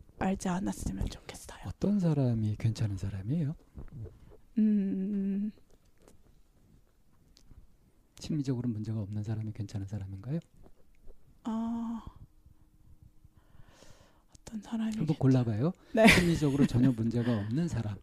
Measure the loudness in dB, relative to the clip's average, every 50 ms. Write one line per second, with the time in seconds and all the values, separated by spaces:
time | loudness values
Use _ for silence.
0 | -6 -18 -8 -2 0 0 0 0 -2 -2 -2 -2 -2 -4 -4 -4 -6 -6 -4 -2
1 | -4 -4 -4 -8 -14 -16 -16 -16 -16 -18 -16 -12 -12 -12 -6 -2 0 2 2 4
2 | 4 4 4 4 4 2 2 2 0 0 0 0 0 0 0 0 -2 -2 -2 -4
3 | -6 -6 -6 -6 -4 -2 -2 0 0 -2 -4 -8 -12 -18 -16 -14 -14 -12 -12 -12
4 | -14 -14 -14 -18 -20 -20 -20 -20 -20 -4 0 2 4 4 4 4 2 0 0 -2
5 | -2 -2 -2 -2 -2 -2 -2 -2 -2 -4 -6 -10 -18 -20 -20 -20 _ _ _ -20
6 | -20 -20 -20 -20 -20 -20 -20 -20 -20 _ _ _ -20 -20 -20 -20 _ _ _ _
7 | _ _ _ _ _ _ _ -20 -20 -20 -20 -20 -20 -20 -20 _ _ _ _ _
8 | _ _ _ -12 -8 -4 -4 -2 -2 -2 -2 -2 -2 -2 -4 -4 -4 -4 -4 -4
9 | -4 -4 -6 -6 -4 -4 -4 -4 -6 -8 -8 -8 -8 -8 -8 -8 -8 -6 -6 -8
10 | -8 -10 -10 -10 -8 -6 -6 -6 -8 _ -18 -20 -20 -20 -20 -20 -20 -20 -20 -18
11 | -16 -16 -16 -16 -20 -20 -20 -10 -8 -6 -4 -4 -4 -4 -4 -4 -4 -6 -6 -8
12 | -10 -14 -16 -18 -20 -20 _ -20 _ -20 -20 -20 -20 -20 _ -20 -20 -20 -20 -20
13 | -20 -20 -20 -20 -20 -20 _ -20 -20 -20 -20 -20 -20 -20 -20 -20 -20 -20 -20 -20
14 | -20 -20 _ _ _ _ -20 -20 _ -12 -12 -12 -8 -6 -4 -2 -2 -2 -2 -2
15 | 0 -2 0 2 4 4 4 4 2 0 0 0 0 -2 -2 -6 -8 0 4 8
16 | 10 10 10 8 6 4 2 2 2 2 4 4 4 4 6 6 6 4 4 2
17 | 0 0 0 0 0 0 0 0 -2 -2 -2 -2 -2 -2 -2 -4 -4 -4 -6 -8